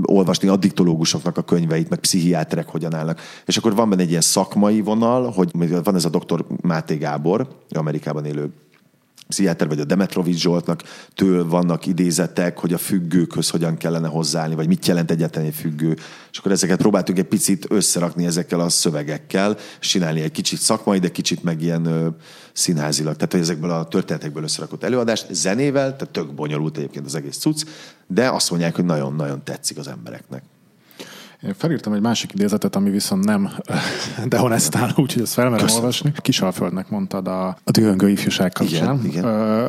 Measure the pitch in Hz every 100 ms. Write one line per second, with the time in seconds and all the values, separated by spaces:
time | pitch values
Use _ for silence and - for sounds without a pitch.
0 | - 98 90 85 98 98 92 - 87 80
1 | 82 80 87 - - 87 82 80 160 85
2 | - 95 85 82 78 82 80 80 80 80
3 | 78 82 - - - - 110 101 113 92
4 | 87 85 80 98 95 104 104 107 101 110
5 | 117 127 120 98 87 87 82 87 82 92
6 | 85 85 - 82 - - 87 80 - 78
7 | 73 71 78 107 131 - - 80 78 76
8 | 76 73 73 73 73 - _ _ _ _
9 | _ - - - 95 85 80 76 73 95
10 | 92 95 87 85 85 87 85 82 - -
11 | - - 95 90 85 87 87 82 - 87
12 | 90 80 82 - 87 - 85 85 - 98
13 | 85 87 82 82 80 85 82 80 82 82
14 | 80 80 76 80 80 80 78 - - 87
15 | 82 82 80 80 78 76 82 76 80 78
16 | - - - - 95 95 87 95 107 101
17 | 92 92 90 104 - 98 - 104 - 90
18 | 85 85 87 85 87 87 85 - 90 76
19 | 73 76 - 95 101 107 - - - 98
20 | 82 80 78 - - - - 110 - 98
21 | 87 - - 82 87 80 85 82 82 80
22 | 82 80 - - - - - 80 76 78
23 | 76 76 82 92 82 78 87 82 80 98
24 | - 80 78 73 78 - 78 - - 127
25 | 113 107 - 90 92 110 143 139 135 69
26 | 90 85 76 71 76 76 78 76 69 71
27 | 69 78 71 - 156 156 - - - -
28 | - 92 127 - - 85 85 82 90 76
29 | 69 76 71 69 - 71 - 78 69 62
30 | - 58 - 65 - _ _ _ _ -
31 | - - - - 104 95 170 135 107 104
32 | 113 110 87 98 101 104 98 98 98 101
33 | - 98 101 101 98 - - - - -
34 | - - 117 117 123 113 - - 123 -
35 | 131 120 104 - 123 110 110 113 120 120
36 | 151 147 - 127 98 - 90 92 92 104
37 | 95 98 92 92 92 90 - 110 110 92
38 | 101 98 - - 92 - 90 80 90 139
39 | 107 85 117 107 110 110